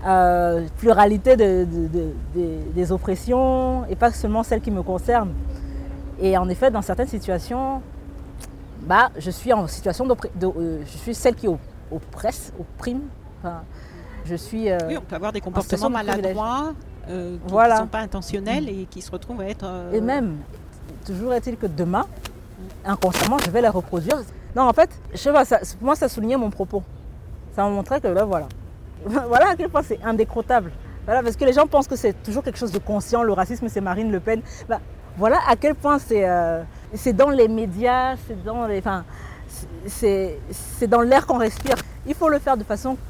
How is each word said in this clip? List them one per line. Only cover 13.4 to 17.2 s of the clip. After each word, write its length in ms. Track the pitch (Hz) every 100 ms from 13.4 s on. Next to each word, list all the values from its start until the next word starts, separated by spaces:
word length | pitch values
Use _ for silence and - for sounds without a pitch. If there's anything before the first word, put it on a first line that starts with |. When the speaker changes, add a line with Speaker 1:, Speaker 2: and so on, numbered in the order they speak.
Speaker 1:
Enfin, 220 | 180 170 165 - - - - -
je 100 | 151
suis, 360 | 170 - 220 220
euh, 80 | 180 165
Speaker 2:
Oui, 80 | 160
on 40 |
peut 140 | - 165
avoir 160 | 208
des 80 | 214
Speaker 1:
en 40 | 185 185
situation 280 | 196 185 262
Speaker 2:
comportements 100 | 240
Speaker 1:
de 40 | 208
privilège. 300 | 202 190 190
Speaker 2:
maladroits, 360 | 214 254 302 302 - - -
euh, 240 | 180